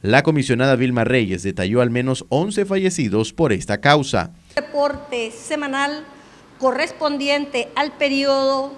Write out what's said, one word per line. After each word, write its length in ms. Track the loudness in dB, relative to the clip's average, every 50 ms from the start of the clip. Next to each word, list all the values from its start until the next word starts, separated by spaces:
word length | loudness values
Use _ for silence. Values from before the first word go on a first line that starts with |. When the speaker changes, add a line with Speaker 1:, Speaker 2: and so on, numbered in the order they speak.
Speaker 1:
La 200 | 2 4 2 4
comisionada 540 | 4 4 2 2 2 2 2 2 4 4 4
Vilma 280 | 4 2 0 2 0 2
Reyes 380 | 2 2 2 2 0 -2 -2
detalló 380 | -4 -4 -2 -2 -2 2 2 2
al 80 | 2 2
menos 380 | 2 0 0 0 -2 -4 -4 -2
once 380 | 0 0 0 0 -2 -2 -2
fallecidos 680 | 0 -2 0 0 0 0 0 -2 0 0 0 0 -2
por 220 | 0 0 2 2 2
esta 260 | 0 0 -4 -4 0
causa. 500 | 4 4 4 4 2 0 0 -2 -2 -2 -10 -18 -20 -8 -6
Speaker 2:
Reporte 760 | -6 -6 -4 -2 0 0 0 -2 -6 -10 -8 -6 -6 -6 -8
semanal 760 | -10 -14 -8 -6 -6 -6 -4 -4 -2 -2 -2 -2 -4 -8 -12 -16 -20 -20 -20 -20 -20 -20 -20 -20 -8 0
correspondiente 1120 | 0 0 2 0 -4 -4 -4 -4 -2 -2 -2 0 0 0 0 0 -2 -2 -4 -4 -4 -2 -2
al 160 | -2 -2 -2
periodo 800 | -2 -2 0 0 2 0 2 2 2 2 2 0 0 -2 -4 -6 -10